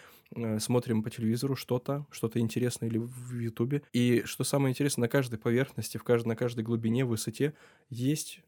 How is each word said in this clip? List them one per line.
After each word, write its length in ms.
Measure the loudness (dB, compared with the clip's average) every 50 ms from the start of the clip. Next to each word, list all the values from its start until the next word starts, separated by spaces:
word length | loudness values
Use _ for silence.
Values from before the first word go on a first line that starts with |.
| -20 -20 -20 -20 _ _ -8
э, 240 | -6 -4 -2 -2 -2
смотрим 420 | 0 2 2 2 2 2 0 0
по 80 | 0 -2
телевизору 440 | -4 -2 0 0 0 0 0 -2 -2
что-то, 500 | -4 -2 -2 -2 -2 -2 -2 -4 -4 -6 -10
что-то 280 | -6 -4 -4 -2 0 0
интересное 500 | 0 0 0 0 0 0 -2 -2 -2 -2
или 100 | 0 -2
в, 120 | -2 -4
в 280 | -8 -12 -12 -8 -6 -4
Ютубе. 440 | -4 -4 -2 -2 0 0 0 -2 -2 -2
И 300 | 0 2 4 6 4 4 2
что 200 | 0 -4 -4 -2
самое 260 | 0 2 2 4 2
интересное, 300 | 2 2 0 0 2 0
на 60 | 2 2
каждой 300 | 4 2 2 0 -4 -2
поверхности, 600 | 0 2 2 2 2 0 -2 -8 -8 -8 -8 -4
в 60 | 2
кажд-, 220 | 2 2 4 2
на 100 | 0 -2
каждой 280 | 0 -2 -2 -2 -4 -2
глубине, 400 | -2 0 0 2 2 2 2 2
высоте 500 | 0 0 -2 -4 -4 -2 0 -2 -2 -2 -6 -18 -20 -20 _ _ -12
есть 500 | -6 -2 0 0 0 0 -4 -8 -14 -18 -20